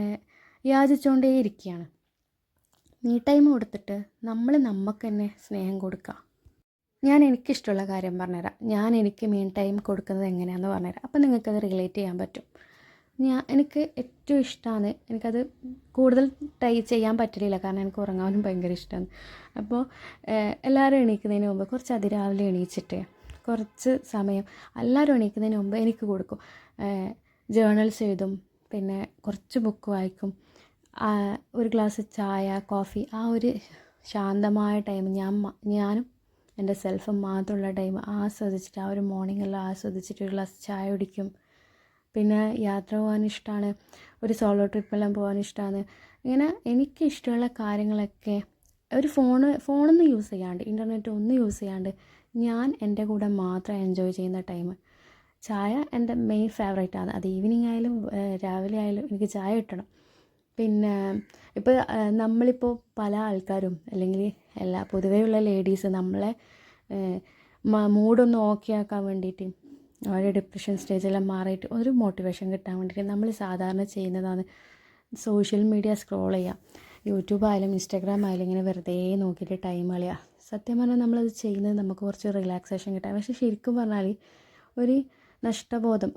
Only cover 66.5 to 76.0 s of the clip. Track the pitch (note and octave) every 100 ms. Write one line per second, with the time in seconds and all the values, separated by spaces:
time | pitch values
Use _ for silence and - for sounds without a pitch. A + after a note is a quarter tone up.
66.5 | - - _ - G3 F#3+ F#3 - _ _
67.5 | _ - G#3+ G#3 G#3 G#3+ A#3 A#3+ A#3 G#3
68.5 | G#3 - G#3+ G#3 G3+ G3 F#3+ F#3 F#3 F#3
69.5 | - - - _ - G3+ F#3+ G3+ G3 G3
70.5 | G3+ - G3 - F#3+ F#3+ G3 F#3+ F#3+ F#3+
71.5 | F#3+ - A3+ A#3+ B3+ G#3 F#3+ F#3 F3 F#3+
72.5 | F#3+ F#3+ F#3 F#3 G3+ G3+ G3+ A3+ G#3+ G3
73.5 | F3+ F#3 F#3+ G3 G3+ F#3 F#3 F#3 F#3 F#3
74.5 | - - - _ _ - A#3 A3+ G#3 G3+
75.5 | G3+ G#3+ G#3+ G#3+ G#3